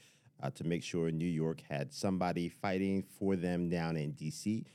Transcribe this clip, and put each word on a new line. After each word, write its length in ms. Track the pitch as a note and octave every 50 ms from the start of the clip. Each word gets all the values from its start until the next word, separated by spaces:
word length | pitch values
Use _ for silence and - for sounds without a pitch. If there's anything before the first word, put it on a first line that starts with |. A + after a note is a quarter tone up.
| - - - _ _ - _ -
uh, 80 | - C#2
to 120 | C2+ - -
make 180 | E2 E2+ E2+
sure 300 | - - - E2+ E2 E2
New 160 | E2 D#2+ E2 F2
York 340 | E2 D#2 D#2 D#2+ D#2+ - - -
had 240 | D2 C#2+ - - -
somebody 560 | - - G2+ F#2+ F2+ F2+ F2 E2+ F2 E2+ E2+
fighting 540 | - - - G2+ F#2 F#2+ G2 F#2+ G2 G2 F#2 - - -
for 160 | G2+ G2 G2
them 340 | F2+ E2+ F2+ F2 F2 F2 E2+
down 280 | F2 F2 E2 E2 E2 D#2
in 160 | D2 D2+ C#2+
D 180 | - D#2 D2+
C. 340 | - - - G#2 A2 A2+ - - -